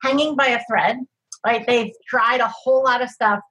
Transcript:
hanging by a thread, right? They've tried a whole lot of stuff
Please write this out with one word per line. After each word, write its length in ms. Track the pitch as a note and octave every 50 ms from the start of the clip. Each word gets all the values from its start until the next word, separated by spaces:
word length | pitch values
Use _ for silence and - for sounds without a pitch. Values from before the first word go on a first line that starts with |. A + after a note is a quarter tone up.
hanging 320 | - C4+ C4+ C#4+ D4+ D#4 D4
by 120 | C4 C#4
a 140 | B3+ A#3+ A#3 A#3 -
thread, 280 | A3 F3+ D#3+ G3 A#3 B3+ B3+ - _ _ _ _ - - -
right? 180 | A3 A#3 A3+ A3
They've 280 | - B3 A#3 A3 - - - _ -
tried 320 | B3+ A#3+ A3 A#3 B3+ B3+
a 80 | A#3 G#3+
whole 340 | - - - C4 C4 C4
lot 200 | C4 B3+ B3 B3
of 60 | B3+ B3
stuff 300 | - - A#3 G#3+ G3+ G3+ - _